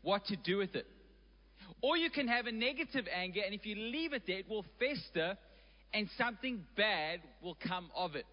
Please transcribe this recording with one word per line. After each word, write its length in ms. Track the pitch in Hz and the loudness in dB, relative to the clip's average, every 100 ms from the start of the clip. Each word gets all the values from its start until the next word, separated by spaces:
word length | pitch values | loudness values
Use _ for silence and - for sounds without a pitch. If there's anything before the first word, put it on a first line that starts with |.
what 240 | 170 202 196 | 2 2 2
to 100 | 190 | -2
do 200 | 170 196 | 2 2
with 180 | 190 131 | 2 -2
it. 100 | - - - - - - - - - - | -4 -16 -20 -20 -20 -20 -20 -20 -18 0
Or 160 | 254 339 | 4 4
you 120 | 330 | 4
can 180 | 285 247 | 2 4
have 180 | 240 233 | 2 2
a 60 | |
negative 540 | 220 247 277 311 269 208 | 0 0 0 0 0 0
anger, 280 | 180 185 185 196 | -2 0 0 -2
and 80 | |
if 120 | 202 214 | -2 -4
you 100 | 208 | -4
leave 380 | 226 277 330 | -2 -2 -2
it 100 | 277 185 | -2 -2
there, 140 | 190 | -4
it 100 | 190 | -2
will 160 | 214 185 - | -4 -4 -2
fester, 580 | 254 262 - 170 165 202 - - - - - | 0 0 -2 0 0 -2 -10 -20 -20 -20 -4
and 140 | 208 208 - | -2 -2 0
something 460 | 240 220 262 233 156 - | -2 0 -4 -4 -6 2
bad 420 | 214 185 156 175 156 - | 4 4 0 -4 -8 -10
will 140 | 175 165 - | -8 -4 -2
come 220 | 185 170 - | -2 -2 -2
of 200 | 180 147 | -2 -2
it. 100 | - | -8